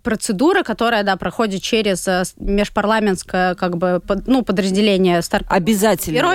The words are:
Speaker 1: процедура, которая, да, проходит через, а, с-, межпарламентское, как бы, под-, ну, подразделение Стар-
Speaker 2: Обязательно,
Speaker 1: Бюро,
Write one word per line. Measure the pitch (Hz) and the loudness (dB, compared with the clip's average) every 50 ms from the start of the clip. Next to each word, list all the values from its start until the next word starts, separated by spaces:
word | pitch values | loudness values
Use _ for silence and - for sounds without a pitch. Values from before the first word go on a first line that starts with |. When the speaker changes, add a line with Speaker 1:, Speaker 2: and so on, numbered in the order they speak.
| - | -4
Speaker 1:
процедура, | 240 220 196 - - 214 180 254 330 403 392 - | -4 -4 -4 -4 -4 -2 2 2 2 2 2 0
которая, | - 220 - 233 233 233 208 208 | -2 -2 -2 0 0 0 0 0
да, | 202 190 | 0 -2
проходит | 185 - 185 - - 233 214 190 185 - | -2 -2 -6 -2 -2 -2 -2 -2 -4 -4
через, | - - 220 214 208 190 170 - 196 | -2 0 0 2 0 0 -2 -2 -2
а, | 185 180 185 | 0 0 -2
с-, | - - - | -4 -6 -8
межпарламентское, | - - 196 202 202 - - 220 202 202 220 220 214 208 185 180 - - - 185 180 185 180 | -4 -2 0 0 0 0 -2 -2 0 0 0 2 2 0 0 -2 -4 -4 -2 0 0 0 0
как | 180 - 180 175 | -2 -4 -4 -2
бы, | 170 180 180 180 175 - | -2 0 0 0 -2 -2
под-, | - 202 202 - | -2 -4 -4 0
ну, | - 254 262 226 | 0 0 0 0
подразделение | - 202 175 190 196 185 196 214 208 196 185 190 180 175 175 170 | 0 -2 -2 0 0 0 2 2 2 2 4 4 2 2 2 0
Стар- | - - 202 - - | 0 -4 -4 -2 0
Speaker 2:
Обязательно, | - 196 170 175 226 196 190 220 196 165 - - 156 | 0 0 2 2 0 2 2 2 2 0 -2 -2 -2
Speaker 1:
Бюро, | - 302 349 370 | 0 2 2 0